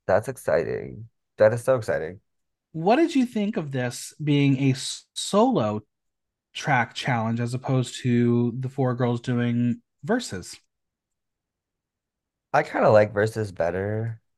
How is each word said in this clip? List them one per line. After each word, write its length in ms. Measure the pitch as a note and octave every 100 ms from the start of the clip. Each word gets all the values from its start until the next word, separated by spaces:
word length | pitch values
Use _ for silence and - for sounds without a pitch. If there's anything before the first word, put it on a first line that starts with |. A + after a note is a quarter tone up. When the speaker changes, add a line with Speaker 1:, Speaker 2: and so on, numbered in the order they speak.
| -
Speaker 1:
That's 200 | F#2+ C3+
exciting. 840 | B2 - D#2+ A1+ A1+ B1+ C2 A2+ _ _ -
That 160 | G#2+
is 100 | A#2+
so 120 | C3 B2+
exciting. 460 | - D2+ D#2+ F#2+ _ _ _ _ _
Speaker 2:
What 240 | D#3+ F3 C4
did 180 | E4
you 140 | C#4 A#3+
think 300 | A3 G3+ G#3+
of 140 | D3
this 440 | C3+ B2 - - -
being 340 | D3+ C#3+ C#3 C3+
a 140 | C3+
s-, 340 | C3 - - -
solo 720 | - - G3+ B3+ G3 G#2+ G#2+ - _ _ _ _ _ _
track 420 | - - B2+ A#2 -
challenge 440 | - A#2+ A2+ A#2
as 140 | A#2+
opposed 480 | B2+ - C3 A#2 -
to 520 | B2+ A#2+ A#2+ A#2+ A#2+ B2+
the 80 | B2+
four 280 | - B2+ A#2+
girls 260 | B2 A#2+
doing 600 | B2+ A#2+ A#2+ A#2+ A#2+ A#2+ _ _
verses? 540 | C#3+ B3 - F#2 E2+ - _ _ _ _ _ _ _ _ _ _ _ _ _ _ _ _ _ _ _
Speaker 1:
I 120 | C#3+
kinda 260 | D#3 - F3+
like 240 | G#2+ G#2+
verses 380 | G#2 A2 A2 G2+
better. 680 | F2 E2+ F2+ G2+ G#2+ A2+ A2+ _